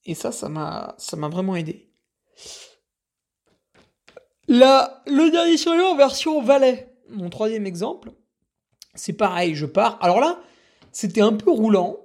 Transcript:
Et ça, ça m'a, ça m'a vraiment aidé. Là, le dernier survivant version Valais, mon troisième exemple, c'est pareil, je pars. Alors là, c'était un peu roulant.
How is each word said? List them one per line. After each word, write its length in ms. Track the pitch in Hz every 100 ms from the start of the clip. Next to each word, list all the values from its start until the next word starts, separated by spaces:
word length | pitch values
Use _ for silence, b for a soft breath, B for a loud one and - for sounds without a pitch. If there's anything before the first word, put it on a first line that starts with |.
| -
Et 80 |
ça, 180 | 160 -
ça 140 | - -
m'a, 440 | 156 147 - - -
ça 200 | - 165
m'a 120 | 151
vraiment 260 | 175 190 180
aidé. 340 | 160 - _ _ _ _ _ _ B B B B _ _ _ _ _ _ _ _ _ _ _ _ _ - _ _ -
Là, 560 | 240 262 269 254 - -
le 260 | 277 320
dernier 260 | 339 339 330
survivant 380 | 339 330 370 302
version 460 | 277 277 320 302
Valais, 520 | 233 277 262 247 - _ _
mon 200 | 220 175
troisième 360 | 170 220 220 196
exemple, 460 | 175 226 359 233 _ _ _ _ _ _ _ -
c'est 200 | - -
pareil, 420 | 165 202 180 175 151
je 100 | 147
pars. 320 | 196 226 220
Alors 180 | 175 190
là, 220 | 302 349 b b b b b
c'était 300 | - 208 220
un 120 | 208
peu 180 | 214 -
roulant. 460 | 247 220 196 175 -